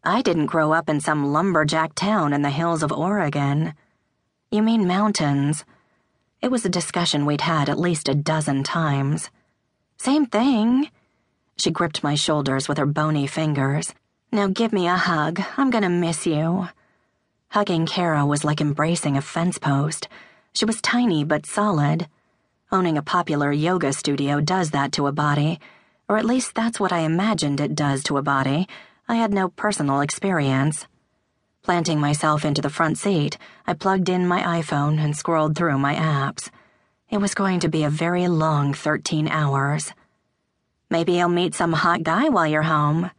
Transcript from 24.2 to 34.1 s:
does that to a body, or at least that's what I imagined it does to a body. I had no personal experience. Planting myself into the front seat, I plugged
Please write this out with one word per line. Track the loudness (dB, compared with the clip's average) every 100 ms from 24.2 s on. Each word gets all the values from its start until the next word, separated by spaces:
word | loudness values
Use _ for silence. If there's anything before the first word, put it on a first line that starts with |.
| 0 0
does | 0 0 0
that | -2 -2
to | -2 -2
a |
body, | 0 0 2 0 -2 -10 -20 _ _ _
or | -2
at | 0
least | -2 -2
that's | -2 -2 0
what | 0
I | 0
imagined | 0 0 0 0 0 0
it | -2
does | 0 0 0
to | -2 -2
a |
body. | 0 0 2 0 -2 -6 -20 _ _
I |
had | 0 2
no | 0 -2
personal | -2 -4 -2 0 0
experience. | 0 -2 -2 0 2 2 2 -2 -10 _ _ _ _ _ _ _
Planting | -2 0 0 0
myself | 2 0 2 0
into | 0 -2
the | -2
front | 0 -2 0
seat, | 0 0 0 -4 -16 -14 -6
I |
plugged | -2 0 0 0